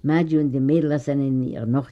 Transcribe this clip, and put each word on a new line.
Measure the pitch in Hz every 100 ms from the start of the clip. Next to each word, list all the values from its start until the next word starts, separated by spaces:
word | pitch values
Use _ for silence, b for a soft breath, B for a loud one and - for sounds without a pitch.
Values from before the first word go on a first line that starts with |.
מאדזשי | 143 160 165 156
און | 147
די | 135
מעדלער | 135 160 156 147
זיינען | 131 139 135
אין | 131
איר | 127 - 113
נאך | 131 -